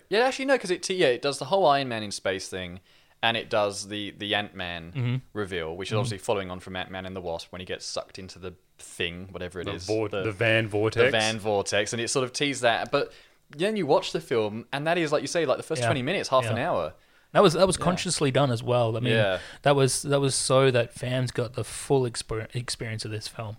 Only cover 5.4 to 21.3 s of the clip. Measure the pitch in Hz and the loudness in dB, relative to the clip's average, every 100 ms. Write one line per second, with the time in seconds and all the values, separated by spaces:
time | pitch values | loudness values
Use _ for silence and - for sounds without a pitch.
5.4 | 98 87 80 87 95 107 101 101 - 104 | -4 -4 -6 -6 -4 -2 -2 -4 -2 -2
6.4 | 92 92 95 92 - 92 92 95 87 82 | -2 -10 -8 -8 -8 -8 -8 -8 -6 -8
7.4 | - 90 92 92 - - - - 95 92 | -10 -14 -10 -10 -8 -10 -10 -14 -16 -14
8.4 | 92 87 _ _ - - 87 87 95 95 | -14 -16 _ _ -20 -6 -6 -6 -12 -10
9.4 | 90 87 98 95 92 110 107 101 110 95 | -10 -8 -8 -8 -2 -2 -2 -4 -4 0
10.4 | 117 113 113 104 110 113 123 117 110 113 | 2 2 2 0 0 4 4 4 2 0
11.4 | 107 101 95 101 104 117 113 143 127 - | 0 0 2 0 0 -2 -2 -2 -2 -2
12.4 | 143 123 120 107 107 143 - - - _ | -2 2 2 2 0 -2 -2 -12 -20 _
13.4 | _ 143 190 214 151 151 - 170 - 120 | _ -4 -2 0 2 2 2 -6 -2 0
14.4 | 107 107 - 139 151 175 156 151 131 175 | 0 -4 -8 -4 0 0 2 0 0 -2
15.4 | 147 82 - 156 117 143 123 190 - 131 | 2 0 0 0 0 0 0 -2 2 2
16.4 | 117 110 160 120 78 - _ _ _ 151 | 2 0 0 -2 -2 -8 _ _ _ 6
17.4 | 196 160 190 - 170 180 185 - 143 131 | 6 6 4 4 0 0 -2 0 2 4
18.4 | 139 117 120 120 117 117 123 113 101 92 | 4 2 2 2 2 0 2 4 4 0
19.4 | - - 147 143 135 - 147 143 139 - | -4 0 4 6 4 2 0 2 2 0
20.4 | - 131 135 123 113 - 123 127 123 | 4 6 6 4 0 -4 -4 -2 -2